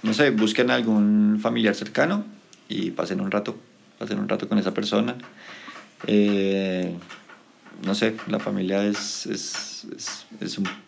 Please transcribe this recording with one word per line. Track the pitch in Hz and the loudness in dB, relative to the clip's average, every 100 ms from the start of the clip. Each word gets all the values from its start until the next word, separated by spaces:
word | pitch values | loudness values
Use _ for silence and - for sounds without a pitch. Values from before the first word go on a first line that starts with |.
no | 110 | 0
sé, | 110 143 | 4 4
busquen | 110 110 110 123 | 6 2 4 4
algún | 123 113 107 104 104 104 107 | 4 4 4 6 6 4 4
familiar | 117 120 110 98 | 0 2 2 0
cercano | 107 - 147 208 208 - _ - _ | -4 0 2 0 -4 -14 _ -20 _
y | - 95 | -4 -4
pasen | - 87 95 | -4 -4 -2
un | 98 | 0
rato, | 101 104 113 - _ _ _ | -2 -2 -10 -14 _ _ _
pasen | 107 101 | -6 -4
un | 101 | -2
rato | 107 - | -2 0
con | 107 | 0
esa | 98 | 2
persona. | - 104 104 117 123 - - - - - - - _ - | -2 0 0 0 -4 -12 -20 -20 -18 -16 -18 -20 _ 2
Eh, | 104 104 101 98 98 95 92 92 87 87 - - - _ _ - - - | 4 4 4 2 0 0 -2 -4 -6 -12 -20 -20 -20 _ _ -20 -10 -4
no | 104 | 0
sé, | 113 110 - | 0 -2 -4
la | 107 | -4
familia | - 101 92 98 104 | -2 -2 0 0 0
es, | 101 - - - | -2 -4 -8 -6
es, | - - - - - - - | -6 -6 -8 -10 -12 -14 -12
es, | - - - - | -10 -12 -14 -12
es | 104 - | -10 -4
un | 95 - | -4 -6